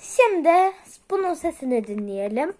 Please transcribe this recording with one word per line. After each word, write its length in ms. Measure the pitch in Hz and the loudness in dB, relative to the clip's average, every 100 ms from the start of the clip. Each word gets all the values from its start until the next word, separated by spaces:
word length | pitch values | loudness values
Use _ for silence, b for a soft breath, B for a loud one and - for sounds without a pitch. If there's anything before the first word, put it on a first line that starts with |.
Şimdi 720 | - - 466 370 311 349 381 381 - - - | -4 2 4 4 4 4 2 -2 -14 -20 -6
bunun 240 | 392 370 | -2 -2
sesini 520 | 311 339 - 254 240 208 | -2 -6 -6 -2 -2 -2
dinleyelim. 680 | 208 202 196 208 220 320 | -8 -6 -6 -4 -2 -4